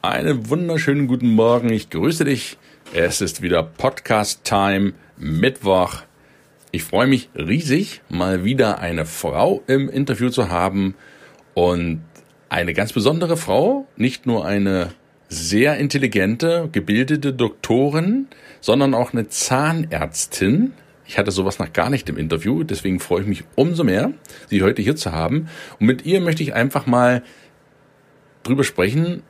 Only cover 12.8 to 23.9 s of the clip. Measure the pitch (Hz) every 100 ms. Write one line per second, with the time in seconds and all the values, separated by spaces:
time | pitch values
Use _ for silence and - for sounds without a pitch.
12.8 | 107 - 107 160 170 165 185 101 180 277
13.8 | 269 - 127 - 127 113 82 101 98 95
14.8 | 87 - _ _ _ 82 82 104 139 143
15.8 | 143 139 131 101 95 117 165 170 160 -
16.8 | - 107 131 151 139 127 113 - - 117
17.8 | 143 156 165 254 269 - - - - 127
18.8 | 135 117 120 120 107 - - 127 151 165
19.8 | 160 78 76 - - - 190 147 254 -
20.8 | - _ - - 101 92 95 - 85 -
21.8 | 85 135 - 76 78 80 101 101 80 95
22.8 | 98 92 - 87 98 95 - - 175 170
23.8 | 131